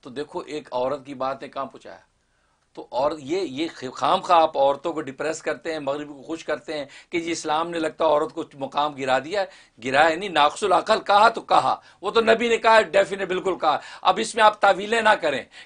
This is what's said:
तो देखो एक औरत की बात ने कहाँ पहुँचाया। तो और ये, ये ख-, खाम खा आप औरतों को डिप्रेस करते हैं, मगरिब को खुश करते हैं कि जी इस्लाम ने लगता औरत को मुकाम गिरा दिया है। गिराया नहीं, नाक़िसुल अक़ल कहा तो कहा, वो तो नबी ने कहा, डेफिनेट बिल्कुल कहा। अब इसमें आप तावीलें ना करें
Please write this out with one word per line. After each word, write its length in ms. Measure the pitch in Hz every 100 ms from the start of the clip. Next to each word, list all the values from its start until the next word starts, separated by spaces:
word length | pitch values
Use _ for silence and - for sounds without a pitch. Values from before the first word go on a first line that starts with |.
तो 60 | 147
देखो 340 | 123 143 -
एक 300 | - 151 147
औरत 300 | 127 127 143 131
की 60 |
बात 280 | 135 131 135
ने 60 | 139
कहाँ 180 | - 135
पहुँचाया। 400 | 127 - 92 _ _ _ _ _ _ _ -
तो 140 | -
और 280 | 120 143 160
ये, 220 | 135 180
ये 260 | 175 131 165
ख-, 240 | - 127 -
खाम 260 | 131 185
खा 140 | 185 175
आप 200 | 160 143
औरतों 380 | 139 139 175
को 80 | 156
डिप्रेस 400 | 151 135 143 156
करते 300 | - 151 170
हैं, 60 | 160
मगरिब 280 | 139 143 147
को 140 | 143
खुश 220 | 123 160
करते 300 | - 151 -
हैं 140 | 156 135 - -
कि 80 | 175
जी 120 | 165
इस्लाम 360 | 160 156 151 170
ने 120 | 170
लगता 280 | 160 - 160
औरत 240 | 147 156
को 140 | 165 156 143
मुकाम 380 | 135 - 147 139
गिरा 240 | 135 131
दिया 220 | 135 202
है। 80 | 185 - _ _
गिराया 360 | 117 131 160 160
नहीं, 140 | 202
नाक़िसुल 420 | 156 147 - 202
अक़ल 280 | 175 165 214
कहा 300 | - 202 220
तो 120 | 226
कहा, 400 | - 175 131 110 - _
वो 80 | 185
तो 100 | 208
नबी 280 | 220 220 233
ने 80 | 226
कहा, 240 | 226 226
डेफिनेट 480 | 196 190 196 190 190
बिल्कुल 260 | 185 190 175
कहा। 260 | 160 135 - -
अब 160 | - 185
इसमें 240 | 220 220
आप 160 | 214 214
तावीलें 400 | 196 180 208 226
ना 140 | 214 202
करें 320 | 160 135 98 -